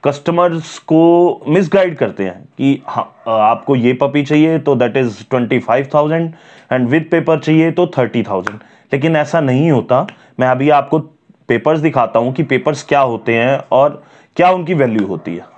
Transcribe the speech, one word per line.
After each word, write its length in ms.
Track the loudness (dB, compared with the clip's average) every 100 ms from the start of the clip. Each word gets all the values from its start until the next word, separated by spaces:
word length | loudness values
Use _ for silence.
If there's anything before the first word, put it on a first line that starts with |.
कस्टमर्स 720 | -2 -4 -2 0 0 0 -10 -16
को 600 | 0 4 4 4 2 0 -2
मिसगाइड 480 | 0 2 2 0 -2
करते 280 | -6 -4
हैं 200 | -8 -8 -20 -4
कि 240 | -2 -2 -4
हाँ, 300 | -8 -8 _ -4
आपको 480 | 2 2 0 0 0
ये 160 | 2
पपी 300 | 0 0 -2
चाहिए 360 | 0 2 2 2
तो 180 | 0 0
that 160 | 0
is 160 | 0 -4
twenty 520 | -6 -6 -4 -2 -2
five 240 | 0 -2 0
thousand 420 | -2 0 0 -4 -6 -20 -20 _
and 160 | -2 0
with 140 | 0 0
paper 260 | -2 0 -2
चाहिए 320 | 2 2 2
तो 160 | 0 -2
थर्टी 360 | 0 -2 -2
थाउजेंड। 360 | -4 -4 -6 -12 -20 _ _
लेकिन 240 | -2 0 0
ऐसा 240 | 0 0
नहीं 300 | 0 2 2
होता। 360 | 2 2 0 0 -10 _ -2
मैं 80 | 0
अभी 220 | 2 2
आपको 280 | 2 2 -2 -4 _ _ _ -2
पेपर्स 320 | 0 2 0
दिखाता 380 | 0 0 0 0
हूँ 140 | -2
कि 100 | -2
पेपर्स 400 | -2 0 -2 -4
क्या 180 | -2 0
होते 340 | 2 -2 -2
हैं 300 | 0 0 -2 0
और 300 | 2 2 -2 -20 -20 _ 0
क्या 140 | 2
उनकी 240 | 2 -2
वैल्यू 320 | 0 0 0 -4
होती 300 | -6 -8 -12
है। 80 | -14